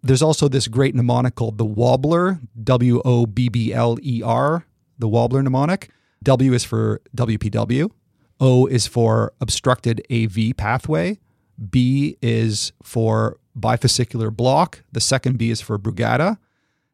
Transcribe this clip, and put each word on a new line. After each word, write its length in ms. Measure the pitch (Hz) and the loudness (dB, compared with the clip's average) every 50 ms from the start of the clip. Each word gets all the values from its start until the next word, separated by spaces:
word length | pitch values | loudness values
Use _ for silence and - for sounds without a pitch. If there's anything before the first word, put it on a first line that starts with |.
| - | 2
There's 180 | 123 135 127 | 2 2 4
also 260 | 151 156 156 - 156 | 4 2 2 2 2
this 220 | 143 131 139 117 117 | 2 2 0 -2 -2
great 260 | 113 123 139 139 - | 0 0 0 2 2
mnemonic 420 | 131 120 120 120 123 123 127 - | 0 0 2 2 2 0 -2 -2
called 200 | - 120 113 107 | -2 -4 -4 -2
the 80 | 104 113 | -2 -4
Wobbler, 760 | 107 107 104 120 123 127 127 131 147 170 170 180 185 190 165 127 - _ 113 110 | -2 0 0 2 2 2 2 2 2 2 2 2 0 -2 -4 -8 -16 _ -8 0
W 380 | 107 127 123 120 127 120 120 - | 0 2 4 4 4 2 2 2
O 180 | 127 123 120 120 | 2 2 2 2
B 240 | 110 101 104 123 123 | 0 0 -2 -2 -2
B 240 | 104 120 113 113 - | 0 -2 -2 -2 0
L 240 | 123 117 120 117 120 - | 0 0 0 0 -2 -4
E 180 | 147 123 117 107 | -6 -4 -4 -2
R, 440 | 117 113 120 135 143 160 170 160 _ _ _ _ _ _ - | -2 0 0 0 0 -2 -4 -6 _ _ _ _ _ _ -6
the 100 | 117 110 | -4 0
Wobbler 340 | 104 117 117 120 123 135 139 | 2 2 2 2 2 0 0
mnemonic. 460 | 131 127 131 143 151 - 196 - - _ _ _ _ _ _ - | 0 0 0 0 0 -2 -4 -6 -14 _ _ _ _ _ _ 0
W 280 | 135 135 123 131 135 123 | 2 2 4 4 4 2
is 120 | 120 - | 2 0
for 360 | - - 110 113 107 107 107 _ _ - | -2 -4 -2 0 -2 -2 -4 _ _ -4
W 240 | - 123 113 110 104 | -4 -2 -2 -2 -2
P 100 | - 107 | -2 -2
W. 400 | 104 113 110 104 120 135 160 214 - _ _ _ _ _ _ _ _ _ | -2 -2 -2 0 0 -2 -2 -4 -6 _ _ _ _ _ _ _ _ _
O 260 | 135 131 127 127 127 | 4 4 6 6 4
is 200 | 135 127 120 - | 4 2 -2 -2
for 460 | - - 120 117 113 110 113 110 - _ _ | -2 0 0 2 2 2 2 0 -2 _ _
obstructed 600 | - 110 - - - 131 127 - - 120 117 107 - _ | -6 -6 -6 -2 0 0 0 0 0 -4 -4 -4 -4 _
A 160 | 135 117 113 | -2 -2 -2
V 260 | 110 92 110 110 113 - | -2 -2 -2 -2 -2 -2
pathway. 680 | - 104 104 117 131 - - 151 160 170 180 208 - _ _ _ _ _ _ _ - 113 95 | -2 -2 -2 -2 -2 -2 -2 -2 -2 -2 -2 -4 -8 _ _ _ _ _ _ _ -16 -14 -2
B 480 | - 131 123 123 131 139 139 147 - _ | 0 0 2 2 2 0 0 -2 -4 _
is 520 | - 120 117 113 113 113 107 104 - - _ _ _ | -4 -2 0 0 0 -2 -2 -4 -6 -8 _ _ _
for 560 | - - 123 113 113 110 110 110 110 - _ _ _ _ | -8 -4 -2 0 0 0 0 0 -2 -4 _ _ _ _
bifascicular 800 | - 101 113 117 117 - 127 - - 123 - - 120 110 110 110 | -6 -2 -2 -2 2 2 0 2 2 -2 -4 -4 -6 -6 -6 -4
block. 460 | - 117 127 135 147 175 170 - - _ _ | -2 0 2 2 2 0 -2 -4 -20 _ _
The 100 | - 117 | -6 -4
second 380 | - - 135 131 - 131 131 117 | -2 0 -2 0 0 -2 -2 0
B 120 | 113 113 | -2 -2
is 100 | 117 - | -2 -4
for 180 | - - 110 101 | -6 -6 -6 -4
Brugada. 600 | 98 110 98 95 117 110 117 123 156 190 220 - _ _ _ _ _ _ _ _ _ _ | -4 -6 -4 -2 -2 0 0 0 0 0 -2 -4 _ _ _ _ _ _ _ _ _ _